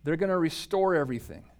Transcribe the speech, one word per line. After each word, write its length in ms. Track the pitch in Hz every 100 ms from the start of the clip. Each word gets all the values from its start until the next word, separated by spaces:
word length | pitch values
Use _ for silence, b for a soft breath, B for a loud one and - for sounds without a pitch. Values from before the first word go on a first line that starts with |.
They're 120 | 143 165
gonna 220 | 196 185
restore 560 | 165 160 - 196 190
everything. 560 | 170 135 123 - 80 -